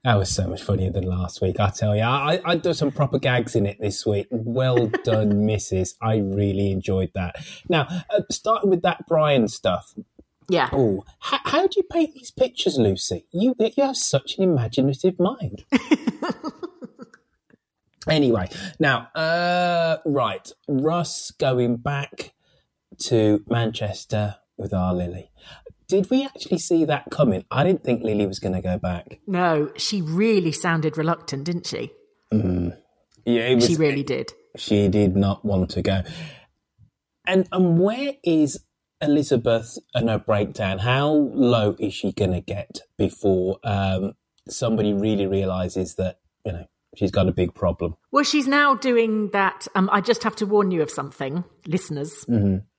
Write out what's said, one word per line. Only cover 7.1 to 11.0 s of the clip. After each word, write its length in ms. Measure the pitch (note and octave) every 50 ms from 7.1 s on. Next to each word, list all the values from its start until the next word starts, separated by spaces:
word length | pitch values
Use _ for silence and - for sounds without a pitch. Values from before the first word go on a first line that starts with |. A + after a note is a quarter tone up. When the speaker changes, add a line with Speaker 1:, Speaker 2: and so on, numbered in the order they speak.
| _
Speaker 1:
that. 200 | G2 F2+ F2 - - - - - - - -
Now, 180 | F3 D#3 C#3 - F3 F3 - -
uh, 120 | G#3+ G3+ - -
starting 400 | - - - G#3+ A3+ - - G3
with 120 | F#3 E3+
that 260 | - F3+ E3+ - -
Brian 400 | - E3 D#3 D#3 D3 C#3+ C3 A2
stuff. 460 | G#2 - - - G2 F2+ F2+ - - - - - _ _ - - _ _ _ _ -
Speaker 2:
Yeah. 200 | F#3 E3 C3 A#2 -
Speaker 1:
Oh, 320 | C#3 B2+ G#2+ G2 F#2